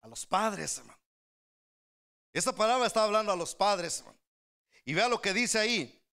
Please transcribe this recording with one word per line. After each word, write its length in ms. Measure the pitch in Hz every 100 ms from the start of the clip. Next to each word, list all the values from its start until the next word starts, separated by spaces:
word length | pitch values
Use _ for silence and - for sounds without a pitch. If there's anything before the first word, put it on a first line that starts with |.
A 40 | 113
los 180 | 113
padres, 540 | - 185 220 190 156 -
hermano. 220 | - - _ _ _ _ _ _ _ _ _ _ _ _ _
Esta 200 | - 175
palabra 340 | 202 214 254 240
está 160 | 226
hablando 300 | 214 214 214
a 40 | 185
los 160 | 165 -
padres, 420 | 196 196 170 -
hermano. 220 | - - _ _ _ _ _ _
Y 100 | -
vea 140 | 156 233
lo 120 | 226
que 140 | 202
dice 240 | 190 240 220
ahí. 420 | 214 233 127 - _